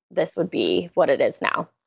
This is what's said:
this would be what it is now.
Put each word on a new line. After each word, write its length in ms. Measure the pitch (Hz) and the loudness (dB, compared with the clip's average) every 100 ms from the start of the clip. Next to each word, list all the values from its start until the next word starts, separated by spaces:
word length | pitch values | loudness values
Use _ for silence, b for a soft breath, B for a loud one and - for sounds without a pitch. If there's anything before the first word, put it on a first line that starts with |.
| _ | _
this 260 | - 160 - | -4 -4 -2
would 140 | 180 | -4
be 400 | 107 85 90 175 | 0 2 0 0
what 160 | - 160 | 0 2
it 120 | 147 | 2
is 200 | 117 - | 0 0
now. 280 | - - - _ | -2 -2 -6 _